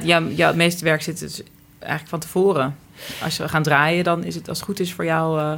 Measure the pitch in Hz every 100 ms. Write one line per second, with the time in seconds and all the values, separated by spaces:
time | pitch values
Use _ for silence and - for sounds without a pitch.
0 | 160 170 165 156 160 165 170 175 165 151
1 | 151 - - - - - _ - - 151
2 | - 165 - 185 196 160 131 143 - -
3 | - - 170 - 160 156 156 143 151 175
4 | 170 170 175 165 - 175 - 196 180 175
5 | 165 160 160 156 151